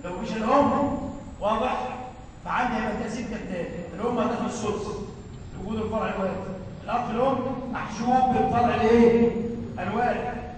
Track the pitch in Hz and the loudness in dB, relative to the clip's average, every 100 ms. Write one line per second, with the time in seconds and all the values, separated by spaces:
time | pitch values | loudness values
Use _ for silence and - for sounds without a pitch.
0 | 180 180 226 220 220 277 285 285 285 - | -8 -8 -6 -2 4 4 6 4 0 -2
1 | - - - - 196 226 247 214 - - | -6 -8 -12 -4 0 0 0 -2 -6 -8
2 | - - - - - 165 254 220 220 196 | -12 -14 -16 -14 -4 -2 0 0 -2 -4
3 | 233 262 214 214 185 180 160 170 175 - | -6 -6 -6 -8 -6 -6 -6 -8 -10 -4
4 | 240 240 240 - 240 - 208 - - - | -2 0 0 0 -4 -4 -4 -4 -4 -6
5 | 208 - - - - - 190 220 208 220 | -8 -12 -14 -14 -12 -10 -6 -4 -2 -2
6 | 190 190 190 170 - - - - - 233 | -2 -2 -2 -4 -6 -8 -10 -12 -4 -2
7 | - 220 269 254 240 254 - 156 - - | -2 0 2 2 -2 -4 -4 -6 -6 -4
8 | 233 254 254 247 - 233 240 226 220 233 | 2 4 6 4 4 4 4 4 6 10
9 | 233 226 233 - - - - - 185 226 | 10 8 6 4 -4 -4 -6 -6 -2 0
10 | 240 214 240 240 - | 0 0 -4 -6 -10